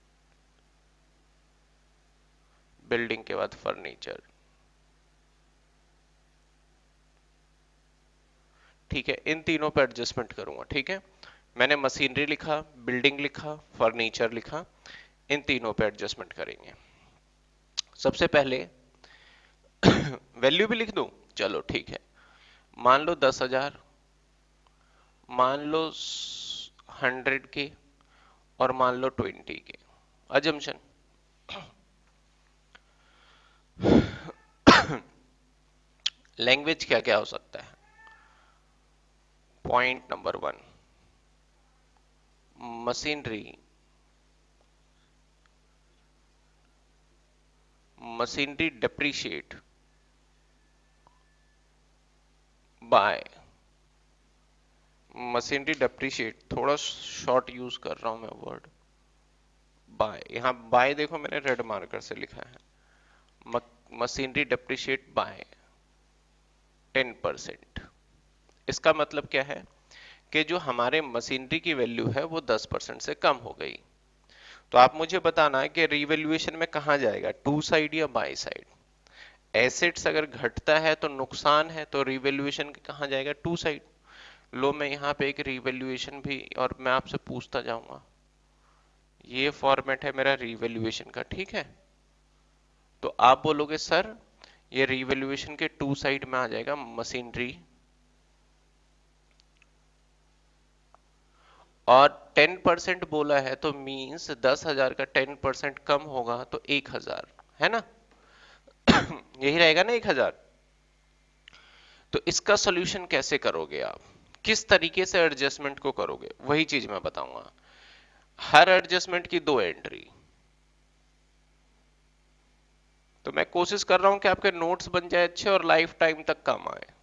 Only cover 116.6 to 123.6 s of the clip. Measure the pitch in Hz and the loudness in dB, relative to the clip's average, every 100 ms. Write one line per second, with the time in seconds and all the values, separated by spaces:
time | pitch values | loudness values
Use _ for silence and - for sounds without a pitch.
116.6 | 147 139 107 95 - 76 64 64 - _ | 2 -2 -2 -6 -6 -8 -10 -12 -18 _
117.6 | _ - - - _ _ _ - - 151 | _ -20 -20 -20 _ _ _ -14 6 8
118.6 | 175 185 170 180 185 175 175 170 151 127 | 10 6 4 -2 0 -4 -2 -2 2 2
119.6 | 87 - - - - - _ _ _ _ | 2 -4 -12 -14 -18 -20 _ _ _ _
120.6 | _ _ _ _ _ _ _ _ _ _ | _ _ _ _ _ _ _ _ _ _
121.6 | _ _ _ _ _ _ _ _ _ _ | _ _ _ _ _ _ _ _ _ _
122.6 | _ _ _ _ _ _ 139 151 - 175 | _ _ _ _ _ _ -4 -2 0 0